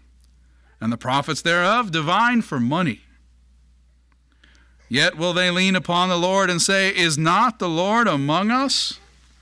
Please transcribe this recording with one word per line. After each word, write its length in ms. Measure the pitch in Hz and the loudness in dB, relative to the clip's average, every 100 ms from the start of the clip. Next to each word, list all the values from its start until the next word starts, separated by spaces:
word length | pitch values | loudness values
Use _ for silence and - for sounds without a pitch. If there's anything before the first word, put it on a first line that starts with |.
| _ _ - _ _ _ _ - | _ _ -20 _ _ _ _ -8
and 140 | 113 | -6
the 60 | 117 | -4
prophets 420 | 127 135 147 156 | -2 -2 -2 -4
thereof 500 | 170 175 180 226 226 | 0 0 2 0 0
divine 520 | 160 151 190 233 247 | -2 0 2 2 2
for 180 | - 143 | 0 -2
money. 400 | 120 160 170 107 - _ _ _ _ _ _ _ _ _ _ _ _ _ _ _ _ _ - | 0 0 -2 -4 -12 _ _ _ _ _ _ _ _ _ _ _ _ _ _ _ _ _ -6
Yet 260 | 123 165 156 | 0 0 0
will 160 | 175 | -2
they 180 | 175 180 | 0 0
lean 240 | 175 190 | 0 0
upon 360 | 185 - 175 185 | 0 0 0 0
the 80 | 175 | 0
Lord 320 | 180 190 190 | 0 2 0
and 100 | 175 | 0
say, 340 | - 190 190 | 0 0 0
'Is 220 | 185 175 147 | 2 0 0
not 420 | 160 185 247 - | 2 2 2 0
the 120 | 185 | -4
Lord 360 | 160 190 226 220 | -2 0 2 2
among 440 | 147 139 160 208 | 0 0 0 0
us? 480 | 247 277 - - - - _ - _ | 0 0 -2 -4 -8 -18 _ -20 _